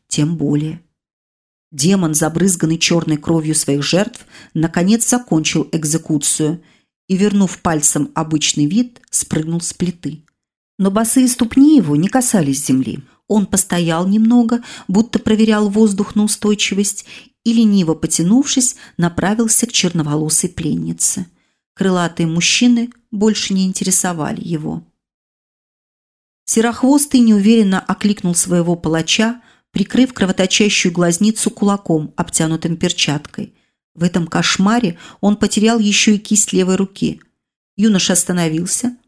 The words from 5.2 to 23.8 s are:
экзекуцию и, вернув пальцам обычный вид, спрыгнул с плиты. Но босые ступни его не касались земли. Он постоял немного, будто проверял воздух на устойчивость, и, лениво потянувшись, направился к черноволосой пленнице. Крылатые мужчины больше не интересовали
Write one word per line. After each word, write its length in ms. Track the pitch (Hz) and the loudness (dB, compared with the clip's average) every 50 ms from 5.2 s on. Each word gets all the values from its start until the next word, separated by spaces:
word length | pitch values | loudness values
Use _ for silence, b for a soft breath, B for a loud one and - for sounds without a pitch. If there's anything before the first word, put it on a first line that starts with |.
| 247 - 175 160 151 - - 160 - - | -2 -2 -2 -2 -2 -2 -2 -4 -4 -4
экзекуцию 920 | - 147 151 147 160 160 - - 156 143 - - - - 156 151 165 165 b b b b b b _ _ _ | -4 -6 -4 -4 -4 -4 -2 -2 -2 -2 -2 -2 -2 -2 -2 -2 -4 -6 b b b b b b _ _ _
и, 100 | - 190 | -4 0
вернув 420 | 180 202 208 196 202 190 170 - - | 0 2 2 2 2 0 0 -2 -2
пальцам 520 | - 180 160 151 151 - - 151 143 143 - | -2 -2 0 0 0 0 0 -2 -2 -4 -4
обычный 500 | 160 160 156 156 147 - - - 151 147 | -6 -4 -2 -2 -2 -2 -2 0 0 0
вид, 360 | 147 185 240 247 247 - - _ _ | 0 2 0 -2 -2 -6 -18 _ _
спрыгнул 520 | - - - - - 160 156 165 170 170 | -6 -6 -6 -4 -6 -6 -4 -4 -6 -6
с 120 | 170 - - | -6 -8 -6
плиты. 500 | - 180 180 170 - - 143 156 151 _ _ _ _ _ _ _ _ _ _ _ - | -6 -6 -6 -6 -6 -10 -12 -12 -14 _ _ _ _ _ _ _ _ _ _ _ -2
Но 120 | 190 196 | -2 0
босые 360 | 196 220 226 220 - 262 254 | 0 0 0 2 2 2 2
ступни 500 | 247 247 - 240 226 - 269 277 302 311 | 2 2 0 -2 0 4 4 6 6 6
его 180 | 262 170 143 147 | 6 4 4 2
не 120 | 147 180 | 0 0
касались 580 | 196 - 160 147 - - 190 151 139 135 135 - | 0 0 0 0 2 2 2 2 0 -2 -2 -2
земли. 380 | - 131 131 127 110 - 135 b b b b _ | 0 0 0 0 -4 -8 -12 b b b b _
Он 180 | - 208 214 190 | -2 0 0 0
постоял 640 | - 202 190 - - 180 175 170 165 160 165 185 | 0 0 -2 -2 0 -2 -2 0 0 0 0 0
немного, 560 | 190 202 220 220 226 240 240 233 233 240 233 B B B B B | 0 2 2 4 4 4 4 4 2 0 -4 B B B B B
будто 320 | - 180 220 233 - - - | 0 0 0 2 0 -2 -4
проверял 500 | - - 220 208 220 220 214 208 208 202 | -2 0 2 2 2 2 2 2 0 0
воздух 460 | 202 214 226 208 196 196 202 - - | 2 2 2 2 2 0 -4 -2 -2
на 80 | 208 208 | 0 0
устойчивость, 840 | 208 - - - 208 208 202 - - 196 196 202 - - - B B B B B B B _ - | 0 -2 -2 0 0 0 0 -2 -2 -2 -2 -2 -2 -6 -8 B B B B B B B _ -2
и, 100 | 233 226 | 0 2
лениво 400 | 233 226 208 202 196 170 160 156 | 4 4 4 4 4 2 2 0
потянувшись, 800 | - - 165 - - 165 175 226 262 285 - - 262 - - B B B B B | -2 -2 -2 -2 0 2 2 2 2 2 0 0 0 -2 -2 B B B B B
направился 680 | - 170 170 170 - 165 190 214 226 226 220 - - - | -2 -2 -2 -2 -2 -2 0 0 0 0 0 0 -2 -2
к 40 | - | -2
черноволосой 800 | - - - 170 175 165 147 147 147 156 156 156 - - - 170 | -2 -2 -2 0 0 -2 -2 -2 -2 -2 -2 -2 -2 -2 -2 -4
пленнице. 800 | - - - 147 165 165 160 165 170 - - - - 196 175 - _ _ _ _ _ _ _ _ _ | -6 -6 -6 -4 -4 -4 -4 -6 -6 -4 -4 -4 -4 -6 -10 -12 _ _ _ _ _ _ _ _ _
Крылатые 520 | - 190 190 180 180 170 165 170 - 170 | -2 0 0 0 0 -2 -2 -2 -4 -4
мужчины 640 | 160 160 170 170 - - - 247 247 240 233 233 240 - _ _ _ | -2 -2 -2 -2 0 0 2 2 2 2 2 0 -4 -10 _ _ _
больше 420 | 220 196 214 220 214 - - - 196 | -4 0 0 0 0 0 -2 -2 0
не 120 | 190 190 | 0 0
интересовали 760 | 185 185 - | 0 -2 -4